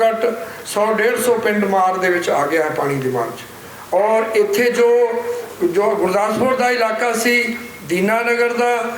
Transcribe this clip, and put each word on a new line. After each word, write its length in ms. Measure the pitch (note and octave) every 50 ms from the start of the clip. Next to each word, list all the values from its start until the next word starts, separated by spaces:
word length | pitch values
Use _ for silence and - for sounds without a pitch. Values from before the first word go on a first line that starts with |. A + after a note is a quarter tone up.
ਘੱਟ 240 | A3+ A3+ A3 A3+ A3+ A#3 A3+ - - - - - -
ਸੌ 200 | - - G#3 G#3+ A3 G#3+
ਡੇਢ 220 | G3+ G#3+ A#3+ B3
ਸੌ 180 | A#3 A3+ B3 A#3+
ਪਿੰਡ 280 | G#3+ - G#3+ G#3 G#3 G3+
ਮਾਰ 320 | G3 G3 F#3+ F#3 F#3 F#3
ਦੇ 120 | F#3 F3+ F3+
ਵਿੱਚ 200 | F3+ F3 E3+ -
ਆ 160 | E3+ C#3+ -
ਗਿਆ 160 | D#3 D#3+ D#3+ D3+
ਹੈ 60 | D3+ -
ਪਾਣੀ 200 | - C#3+ C#3 C#3
ਦੀ 140 | C3+ B2+ B2+
ਮਾਰ 200 | B2 A#2+ A2+ A2+
'ਚ। 640 | A2+ - - - - - - - - - - - F3
ਔਰ 320 | F#3 G#3 A3 A3 A3 A3 A3+ A3+
ਇੱਥੇ 340 | G#3+ G#3 G3+ G3+ A#3 B3 A#3+
ਜੋ, 160 | - A#3+ A#3+ A#3 A#3+ A#3+ A#3+ A3+ A#3 A#3+ A#3+ A#3+ A#3+ - A3+ - - - F3+
ਜੋ 260 | F3 E3 G3 G3+ A3 G#3
ਗੁਰਦਾਸਪੁਰ 600 | E3+ F3 F#3+ F#3+ G3+ G#3 G#3+ A3 - B3 C4 B3+
ਦਾ 140 | B3+ B3 B3
ਇਲਾਕਾ 400 | B3 A#3+ A3+ A3 A3 - A#3+ A#3+ -
ਸੀ, 440 | A3 A#3 A#3+ A#3+ A#3+ A#3 A3+ A#3 - - - - - E3
ਦੀਨਾਨਗਰ 680 | D3 F3 F#3 F#3+ G#3 A3 A#3 A#3 A#3+ A#3 A#3+ A#3+ A#3+ A#3+
ਦਾ 180 | A#3+ A#3+ A#3+ A#3+ A3+ A3+ A3+ -